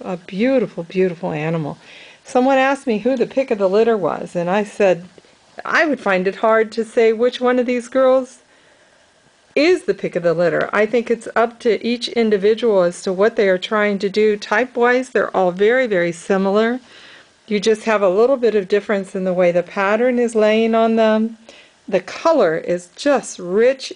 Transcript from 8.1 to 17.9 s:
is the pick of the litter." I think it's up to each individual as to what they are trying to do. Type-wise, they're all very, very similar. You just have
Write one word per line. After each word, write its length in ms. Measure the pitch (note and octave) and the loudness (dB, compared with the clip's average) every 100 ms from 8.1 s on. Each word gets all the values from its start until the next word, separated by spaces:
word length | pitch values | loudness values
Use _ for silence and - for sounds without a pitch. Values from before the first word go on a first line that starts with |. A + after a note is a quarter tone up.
| C4 B3+ - _ _ _ _ _ _ _ _ _ _ _ | 2 -2 -12 _ _ _ _ _ _ _ _ _ _ _
is 280 | - D4+ F#4 | 0 2 2
the 100 | - | -2
pick 240 | F#3+ F#3+ F3+ | -6 -6 -2
of 60 | |
the 100 | E3+ | -2
litter." 380 | E3 F3 D3+ - | 0 0 0 -2
I 140 | G3+ G#3+ | 0 0
think 240 | A#3+ A#3 | -2 -2
it's 180 | A#3 - - | -4 -4 -2
up 220 | A#3 A#3 | -2 -2
to 280 | A#3+ - A3+ | -2 -2 -2
each 220 | A#3+ A#3+ | -4 -4
individual 720 | - A3+ G#3 G3+ A3+ A#3 G3 | -2 0 2 2 2 2 2
as 220 | F3 F3 | 2 -2
to 100 | - | -6
what 240 | F#3 G#3 G#3+ | 0 0 2
they 140 | G3 | 2
are 80 | F#3 | 0
trying 400 | - G#3+ G#3 G3+ | 0 -2 0 -2
to 100 | G3+ | -2
do. 300 | G3+ G#3+ G#3 | 0 0 0
Type-wise, 720 | - G#3+ B3+ - A#3+ B3 B3+ | -2 -2 -2 0 0 2 0
they're 260 | G#3+ - - | -2 0 0
all 140 | F#3 | 0
very, 360 | F3+ G#3 B3+ B3+ | 2 2 2 2
very 260 | F#3+ E3+ | 0 -2
similar. 680 | E3+ - G3 G3 G3+ A3+ B3+ - - - - - _ - | -4 -2 0 2 2 0 -2 -10 -20 -20 -20 -20 _ -6
You 140 | G#3 | -2
just 240 | G3+ G#3+ | 0 0
have 160 | A3+ | 0